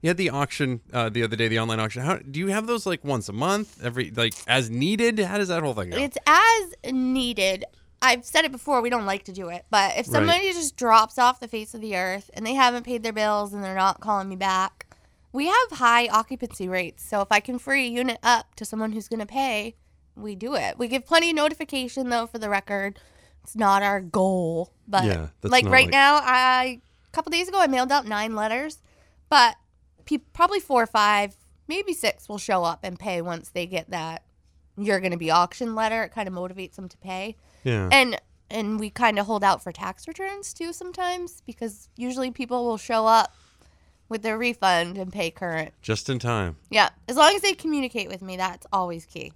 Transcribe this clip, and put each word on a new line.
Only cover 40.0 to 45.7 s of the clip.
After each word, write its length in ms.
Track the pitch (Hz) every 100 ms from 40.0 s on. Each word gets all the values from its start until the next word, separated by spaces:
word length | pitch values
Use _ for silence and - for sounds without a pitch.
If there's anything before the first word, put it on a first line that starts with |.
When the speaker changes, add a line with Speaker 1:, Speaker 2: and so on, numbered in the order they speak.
| -
Speaker 2:
returns, 460 | 330 381 403 403
too, 180 | - 330
sometimes, 680 | 339 359 359 359 359 349 - -
because 420 | 226 226 202 - -
usually 340 | 247 254 254
people 340 | 240 240 247
will 140 | 240 220
show 280 | - 226 220
up 280 | 226 208 _ _ _ _ _ _ _ _
with 140 | 226
their 160 | 220 220
refund 580 | 240 233 190 175 170 190
and 160 | 185
pay 180 | 202 170
current. 420 | - 180 160 156